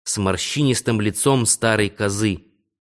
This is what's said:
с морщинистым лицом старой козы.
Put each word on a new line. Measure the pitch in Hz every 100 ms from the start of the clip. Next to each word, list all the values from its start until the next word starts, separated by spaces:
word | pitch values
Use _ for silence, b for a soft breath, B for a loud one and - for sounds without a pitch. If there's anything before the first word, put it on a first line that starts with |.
с | - -
морщинистым | 95 92 - 139 143 117 - 110
лицом | 104 95 139 135 117
старой | - 113 110 101
козы. | - 104 98 107 87 - _ _ _